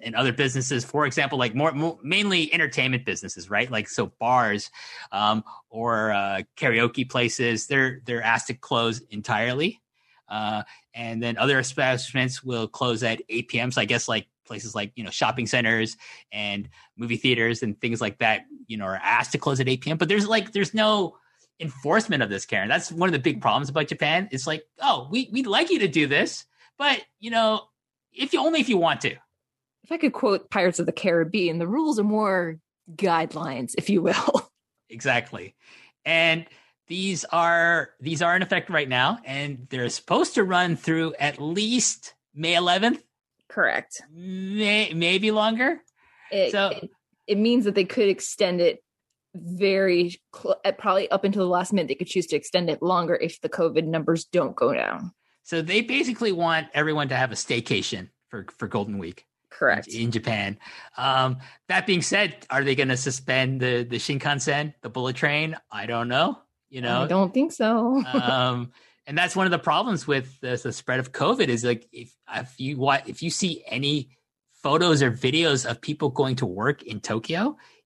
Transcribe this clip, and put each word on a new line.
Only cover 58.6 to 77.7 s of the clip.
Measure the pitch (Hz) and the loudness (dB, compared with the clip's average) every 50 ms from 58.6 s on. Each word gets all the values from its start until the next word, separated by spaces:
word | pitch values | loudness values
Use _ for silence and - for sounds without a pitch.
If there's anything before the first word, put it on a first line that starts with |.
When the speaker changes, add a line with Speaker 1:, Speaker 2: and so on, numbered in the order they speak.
| 120 | -8
Speaker 1:
Golden | 98 - 110 98 104 101 98 | -4 -4 -4 -4 -4 -6 -8
Week. | 90 85 - - - _ _ _ _ _ | -8 -10 -12 -14 -20 _ _ _ _ _
Speaker 2:
Correct. | - - 160 131 85 82 - | -4 0 2 2 2 2 -2
Speaker 1:
In, | - 110 113 | -6 -6 -4
in | 117 117 | -2 -2
Japan. | 117 110 - - 113 104 101 98 101 - - - - - - - - | -2 -2 -2 -2 -2 -2 -2 -4 -6 -8 -14 -18 -20 -20 -20 -16 -8
Um, | - 127 135 131 131 131 131 127 131 - - - _ _ - | -4 0 2 2 2 2 2 0 -4 -8 -14 -20 _ _ -2
that | 180 190 185 | 0 0 2
being | - 190 175 | 2 2 0
said, | - - 202 196 208 180 147 - - - | 2 2 2 2 2 0 -2 -8 -8 -2
are | 127 139 139 | -2 0 2
they | 139 135 | 2 2
gonna | 127 135 131 127 | 2 2 2 2
suspend | 127 - 139 127 - - - 131 131 131 127 131 131 | 0 -2 -4 -4 -4 -2 0 2 2 2 2 0 0
the, | 127 127 123 120 123 | 0 0 0 0 0
the | 120 123 | -2 -4
Shinkansen, | 113 - - 143 139 - 151 143 135 - 151 139 143 151 151 143 _ | -4 -4 -4 -4 -2 -2 -2 -2 0 0 0 0 0 -2 -4 -8 _
the | - 123 | -14 -10
bullet | 110 127 123 131 127 | -6 -4 -4 -2 -2
train? | 127 - 147 147 147 156 156 160 - - _ | 0 0 0 2 0 0 -2 -4 -8 -12 _
I | - 104 101 | -10 -8 -6
don't | 117 117 117 120 120 | -4 -2 -2 -2 0
know. | 123 135 165 208 269 - _ _ _ _ _ _ | 2 2 2 2 0 -4 _ _ _ _ _ _
You | 139 131 | -10 -6
know, | 123 120 120 123 135 | -2 0 0 0 2
Speaker 2:
I | |
don't | 151 175 190 196 180 190 | 2 2 2 2 2 2
think | 254 285 330 - | 0 0 0 0
so. | - 233 220 226 226 226 240 262 277 226 - | 0 0 2 2 2 2 2 2 0 0 0
<laughs> | - | 0
Speaker 1:
um, | 269 123 123 131 127 127 127 123 123 120 123 - _ _ _ _ _ _ | 0 0 2 2 2 2 2 0 -2 -4 -8 -10 _ _ _ _ _ _
and | - 143 | -4 -2
that's | 160 180 180 - | 0 0 0 2
one | 190 190 | 2 2
of | 185 | 2
the | 175 165 | 2 2
problems | - 170 151 170 214 254 202 147 - | 2 2 2 2 2 0 -2 -2 0
with | 147 143 135 127 131 - _ | 0 0 0 -2 -4 -10 _
the, | - 127 131 127 | -6 -4 -4 -4
the | - 127 110 | -4 -6 -8
spread | - - - 127 131 | -6 -4 -2 -2 -2
of | 127 131 - | -2 -4 -4
covid | - 139 175 240 262 196 | 0 2 2 2 2 2
is, | 135 120 113 117 | 2 2 2 2
like, | 120 120 107 - _ - | 0 0 -2 -4 _ -20
if, | - - - _ _ _ - 104 | -20 -20 -20 _ _ _ -12 -10
if | 104 123 127 - - | -10 -10 -10 -10 -10
you | 131 135 147 | -8 -6 -4
wa-, | 131 131 139 135 139 - | -2 2 2 2 2 0
if | - - - 165 | -4 -10 -6 -6
you | 170 | -6
see | - - - 180 160 - - | -2 -2 -2 -2 -2 -6 -8
any | - 110 123 139 143 151 147 131 - _ _ _ _ _ _ _ _ | -8 -6 -2 0 0 0 0 -2 -6 _ _ _ _ _ _ _ _
photos | _ _ - 143 147 165 180 175 160 139 | _ _ 0 2 4 4 4 4 6 6
or | 139 123 | 4 4
videos | 110 - - 127 143 160 165 160 143 127 - 120 | 2 2 0 0 2 2 4 4 2 2 0 -2
of | 120 - | -6 -6
people | - - 147 147 156 143 | -6 -6 -4 -2 -2 -2
going | 131 - 139 131 127 | 0 0 0 0 0
to | 127 131 | -2 -2
work | 95 90 98 107 139 143 - - | -4 -2 -2 -2 -2 -2 -2 -6
in | 113 104 107 | -12 -12 -8
Tokyo, | - - 107 110 - - 160 175 214 277 - - - - | -6 -4 -4 -4 -4 -4 -2 -2 -2 -2 -4 -6 -12 -20